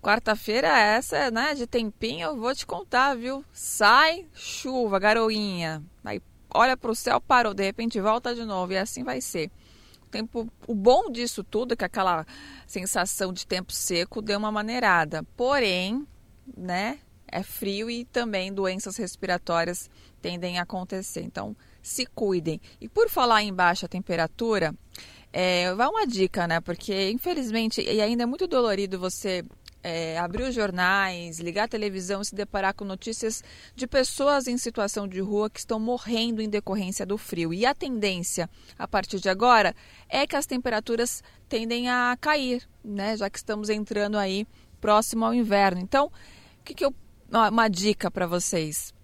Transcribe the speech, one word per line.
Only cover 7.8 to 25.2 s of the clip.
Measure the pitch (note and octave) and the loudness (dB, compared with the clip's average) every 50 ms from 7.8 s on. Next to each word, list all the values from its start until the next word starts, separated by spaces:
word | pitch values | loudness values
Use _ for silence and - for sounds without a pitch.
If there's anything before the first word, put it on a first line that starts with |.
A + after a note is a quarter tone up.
| A3+ A#3 - A3 | -4 -4 -2 0
volta | F#3+ G#3 A3 A#3+ A#3+ B3 A#3+ | 2 2 2 2 0 -4 -6
de | A#3+ A#3 | -6 -6
novo | A3 G3+ F#3 F3+ F3+ F#3+ | -4 -4 -4 -2 -2 0
e | F#3+ | -2
assim | G3 A3+ - B3+ B3 | -2 -2 -6 -8 -6
vai | A#3+ C4 B3+ | -6 -6 -6
ser. | C4 - - F3 D#3 F#3+ - - - - - - - - - - _ | -6 -6 -4 -4 -6 -6 -8 -16 -20 -20 -20 -20 -20 -20 -20 -20 _
O | - | -12
tempo, | - G#3+ A3 A#3 - A#3 A3+ A#3 - _ - | -8 -8 -8 -6 -6 -8 -8 -8 -12 _ -8
o | - A#3+ | -4 -4
bom | G#3 F#3+ A#3 B3+ E4 G#4 G4+ | 4 6 8 8 8 6 2
disso | B3 A#3 A#3+ A#3+ - - F#3+ | -2 -4 -4 -4 -4 -6 -10
tudo | - - G#3+ B3 B3 A#3 | -4 -4 -4 -2 -2 -2
é | |
que | - G3+ | -2 -2
aquela | F3+ - G#3+ F#3+ F#3 F3 D#3+ D#3+ - - - - - - - - | -4 0 0 2 2 2 0 -2 -6 -14 -20 -18 -18 -20 -20 -20
sensação | - - F#3+ F3+ F#3 - - F3+ G3 - - G3+ F#3 F#3 | -12 -10 -8 -6 -2 0 0 0 -2 0 -2 -2 -4 -4
de | F3+ - | -8 -6
tempo | - F3+ F3+ F#3 - - | -4 -4 -6 -4 -6 -8
seco | - - - F#3 E3+ F3 F#3 - A3+ | -6 -4 -2 0 0 -2 -2 -4 -10
deu | G#3+ G#3+ G3+ G3+ | -4 -2 -2 -2
uma | G#3+ G#3+ | 0 -2
maneirada. | G#3+ G#3+ G#3 G#3+ A#3 B3+ A#3+ G#3 F3+ E3+ D#3+ D3+ E3+ D#3+ D#3+ - - | -2 -2 -4 -2 -2 0 4 4 6 4 4 2 -2 -6 -6 -8 -6
Porém, | - B3 B3+ C#4 C#4+ B3 G3+ F3+ F3+ F3+ F#3+ A3 C4 D4 - - - - - - - - C4 - | -2 0 2 2 4 4 2 2 0 0 -2 -2 -4 -4 -8 -14 -20 -20 -20 -20 -20 -20 -20 -16
né, | - F3+ F3+ F3 F3+ G3 A3+ C#4+ D4 - - - - - - | -12 -8 -4 -4 -2 -2 -4 -6 -8 -14 -20 -20 -20 -20 -10
é | - - G3 | -8 -8 -8
frio | - - - - G3+ G3 G3 A3 A3+ | -8 -10 -6 -4 -4 -4 -4 -4 -6
e | A#3+ A#3 A#3+ | -6 -8 -8
também | - _ B3 A#3+ A3+ G#3 F#3+ F#3 F#3+ G3 | -6 _ -4 -4 -2 -2 -4 -4 -4 -4
doenças | G3 G3 F#3 F#3 F#3+ - - F#3+ | -2 -2 -2 -2 -4 -6 -8 -6
respiratórias | - A3 F3+ - - - F#3 F3+ F3 - - E3+ E3+ E3 E3 F3 - - - _ - - - - - | -6 -6 -8 -6 -8 -4 -2 -2 -2 -2 0 0 0 0 0 -4 -6 -10 -14 _ -20 -20 -20 -20 -10
tendem | - F3 F3 F3 F3 F3+ F3+ F3+ | -8 -6 -6 -4 -6 -4 -2 -2
a | F3 | -4
acontecer. | E3+ - F#3 F#3 F#3 - F#3+ F#3+ - - - F3 | -4 -4 -8 -6 -6 -8 -8 -8 -8 -8 -8 -10
Então, | - - F#3+ G3+ G#3+ G#3+ - - - - - | -8 -8 -10 -10 -10 -10 -14 -16 -20 -20 -20
se | - - - - B3+ | -12 -10 -6 -6 -6
cuidem. | - - - A#3 G3+ F#3 F3+ D#3+ D#3+ D#3 - - - - - | -8 -4 -2 0 0 0 0 0 -2 -6 -6 -10 -18 -20 -18
E | - A#3 | -18 -6
por | - G4+ A#4 A4+ | 2 2 2 4
falar | - F4 B3+ A#3+ A3+ G#3+ G#3 | 4 2 4 6 6 4 4
em | G#3 F#3+ | 2 2
baixa | F3+ F3+ F3 F3 - - | 4 4 4 4 2 -2
temperatura, | F3 - F3+ G3 - F3+ E3 E3 D#3+ - - A#3 A#3 A3 G3+ E3+ D#3 D#3 - - - - - - - - - | -6 -6 -6 -4 -2 0 0 0 -2 -2 -4 0 0 2 2 2 0 -2 -6 -16 -20 -20 -20 -20 -20 -20 -20